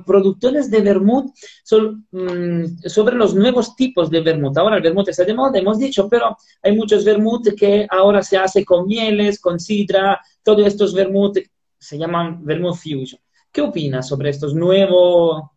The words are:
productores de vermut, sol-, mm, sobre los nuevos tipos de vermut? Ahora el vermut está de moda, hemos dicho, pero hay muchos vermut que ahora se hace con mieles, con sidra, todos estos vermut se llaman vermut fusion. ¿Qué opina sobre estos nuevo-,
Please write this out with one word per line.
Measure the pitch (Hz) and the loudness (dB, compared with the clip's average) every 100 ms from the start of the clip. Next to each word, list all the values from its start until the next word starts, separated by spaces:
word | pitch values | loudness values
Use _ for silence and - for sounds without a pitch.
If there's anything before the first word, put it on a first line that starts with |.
productores | 185 196 196 190 247 294 247 | 2 2 2 0 -2 -2 0
de | 214 | 0
vermut, | 202 196 202 262 269 - - - | 2 2 2 0 -2 -12 -20 -20
sol-, | - 220 214 214 - | 0 0 0 -4 -14
mm, | 185 185 175 175 170 165 - - | -10 -8 -6 -4 -4 -6 -8 -4
sobre | - 214 | -2 0
los | 240 202 | 0 0
nuevos | 185 240 247 226 - | 2 2 2 -4 -4
tipos | 254 180 160 | -2 -2 -2
de | 165 | 0
vermut? | 160 151 139 143 | 0 -2 -2 0
Ahora | 202 202 | 0 2
el | |
vermut | 165 185 196 | 0 0 -2
está | 170 | -2
de | 180 | -2
moda, | 233 269 202 | 0 0 0
hemos | 190 220 | 0 -2
dicho, | 269 208 202 | -2 -2 0
pero | 233 233 - _ _ | 0 0 -6 _ _
hay | 190 214 | 0 0
muchos | 208 202 | 2 0
vermut | 190 208 220 240 214 196 | 2 2 0 0 -2 0
que | 202 208 202 | 2 2 0
ahora | 190 202 202 | 2 4 2
se | 185 190 | 2 0
hace | 190 196 | 0 0
con | - 180 185 | 2 2 2
mieles, | 226 220 208 208 202 | -2 0 0 0 -2
con | 180 170 | -4 -4
sidra, | 175 208 202 190 196 190 - _ | -2 -2 0 0 2 0 -6 _
todos | - 208 202 | 2 4 2
estos | 202 190 | 2 0
vermut | 180 190 196 202 196 - _ _ _ | 0 0 0 0 -2 -6 _ _ _
se | - 147 | -16 -8
llaman | 165 170 170 170 | -4 -4 -4 -6
vermut | 151 160 175 | -6 -4 -4
fusion. | 170 156 139 127 - _ _ _ | -6 -8 -10 -10 -14 _ _ _
¿Qué | - | -4
opina | 285 180 143 127 | -4 -4 -6 -6
sobre | 127 139 147 | -6 -4 -4
estos | 139 147 | -4 -4
nuevo-, | 156 175 196 196 180 180 175 170 156 151 | -2 2 2 4 4 4 4 2 0 -8